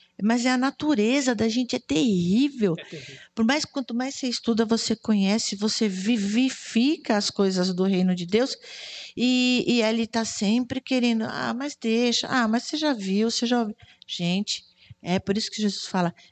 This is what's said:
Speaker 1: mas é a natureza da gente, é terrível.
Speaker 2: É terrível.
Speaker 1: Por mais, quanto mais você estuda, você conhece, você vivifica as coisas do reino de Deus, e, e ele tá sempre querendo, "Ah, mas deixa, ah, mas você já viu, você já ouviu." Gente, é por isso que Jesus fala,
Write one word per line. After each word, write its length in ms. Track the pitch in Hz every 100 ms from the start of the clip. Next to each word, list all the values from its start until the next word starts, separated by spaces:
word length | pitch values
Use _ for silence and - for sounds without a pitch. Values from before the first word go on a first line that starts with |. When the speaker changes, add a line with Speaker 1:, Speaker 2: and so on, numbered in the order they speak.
| _ -
Speaker 1:
mas 240 | 202 240
é 60 | 240
a 80 | 254
natureza 760 | 262 - 302 269 214 269 262
da 160 | 220 226
gente, 280 | 226 247 254
é 20 |
terrível. 960 | - 285 269 185 175 208 285 262 202 165
Speaker 2:
É 80 |
terrível. 320 | 147 156 135 135 - -
Speaker 1:
Por 80 |
mais, 200 | 226 294
quanto 300 | - 277 254
mais 220 | 233 254 -
você 100 | 262
estuda, 360 | 226 - 220
você 320 | 226 226 - 220
conhece, 580 | - 214 190 214 -
você 340 | 196 214 - 220
vivifica 1300 | 185 196 240 202 214 262 - - 226 254 320 - 214
as 140 | 202
coisas 420 | - 196 185 185
do 120 | 180
reino 300 | 190 185 185 180
de 100 | 170
Deus, 300 | 214 262 - - - - - - -
e, 480 | 247 254 247 247 -
e 140 | 240
ele 240 | 220 226 226
tá 160 | 233
sempre 560 | 220 - 202 233 247 262
querendo, 420 | - 262 240 226
"Ah, 300 | 220 - 254
mas 220 | 233 285 -
deixa, 460 | 226 226 240 233 -
ah, 200 | 262 220
mas 160 | 226
você 120 | - 302
já 160 | 302
viu, 380 | 240 190 196 226
você 160 | - 233
já 140 | 247
ouviu." 160 | 220 214 - - -
Gente, 560 | - 175 185 208 - - _ - -
é 200 | 175 185
por 160 | - 196
isso 120 | -
que 100 | -
Jesus 240 | 214 190 -
fala, 260 | 190 170 - -